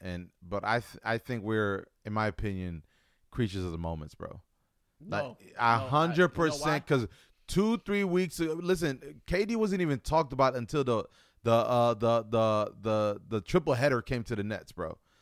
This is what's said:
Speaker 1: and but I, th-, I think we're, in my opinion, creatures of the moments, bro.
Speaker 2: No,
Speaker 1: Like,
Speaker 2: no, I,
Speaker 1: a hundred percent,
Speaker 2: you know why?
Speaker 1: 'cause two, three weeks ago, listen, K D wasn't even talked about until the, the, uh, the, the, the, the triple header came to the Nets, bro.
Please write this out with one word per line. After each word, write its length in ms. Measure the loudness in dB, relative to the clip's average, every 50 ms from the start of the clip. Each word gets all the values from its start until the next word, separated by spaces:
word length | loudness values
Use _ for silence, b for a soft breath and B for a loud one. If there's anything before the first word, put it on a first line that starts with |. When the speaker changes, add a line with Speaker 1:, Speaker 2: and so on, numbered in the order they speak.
Speaker 1:
and 280 | -10 -8 -8 -8 -10 -12 _ _
but 220 | -12 -6 -6 -4 0
I, 160 | 0 0 0
th-, 200 | -2 -6 -16 -10 -4
I 140 | -4 -4 -4
think 260 | -4 -6 -6 -6 -2
we're, 420 | 0 0 2 2 0 0 -2 -6 _ _ _ -10
in 80 | -6
my 140 | -2 0 0
opinion, 580 | -2 -2 -2 -4 -4 -4 -4 -6 -6 -8 -10 -12 _ _ _ _ _ _ _ _ _
creatures 340 | -2 -2 -2 -2 -2 -4 -4
of 80 | -4
the 60 | -4 -4
moments, 360 | -6 -6 -6 -6 -10 -14 -14
bro. 260 | -14 -14 -14 -14 -16 -20 _ _ _ _ _ _ _ _ _ _ _
Speaker 2:
No, 160 | -12 -6 -6
Speaker 1:
Like, 80 | -4 -4
Speaker 2:
no, 120 | -6 -8 -16 -20 -14 -6 0
I, 140 | 2 4 4
Speaker 1:
a 20 | 2
hundred 500 | 2 0 0 2 2 2 4 4 2 2
percent, 300 | 2 0 0 0 0 -2
Speaker 2:
you 60 | -2
know 60 | 0
why? 80 | -2 -2
Speaker 1:
'cause 260 | 0 0 0 0 0 -2 b b b b b _ _
two, 320 | -2 0 2 2 2 0 -2
three 260 | -2 -2 0 0 0
weeks 360 | 2 2 0 0 0 -2 -4
ago, 140 | -4 -2 -2 -4
listen, 600 | 0 -2 0 0 0 -4 -4 -4 -10 -18 -18 -14 -6
K 180 | -2 -2 0 0
D 120 | 0 0
wasn't 240 | 0 0 0 0 0
even 180 | 0 0 0 -2
talked 320 | -2 0 0 0 0 0
about 240 | 2 2 4 4 2
until 280 | 0 -6 -2 0 0 2
the, 200 | 2 2 0 0 -4 b b b b b b 2
the, 80 | 4
uh, 420 | 4 4 4 4 4 4 4 4 2
the, 320 | 2 2 2 2 2 0 0
the, 440 | 2 2 4 4 4 2 0 -2 -6 -6
the, 400 | -4 -2 0 2 0 0 -2 -4 -6 -4
the 120 | -4 -4
triple 340 | -2 2 0 2 2 2 0
header 260 | 2 2 2 2 0
came 220 | -2 -4 -6 -6 -4
to 100 | -4 -4
the 60 | -4
Nets, 300 | -4 -4 -6 -8 -10 -12
bro. 260 | -10 -8 -8 -8 -8 _ _ _ _ _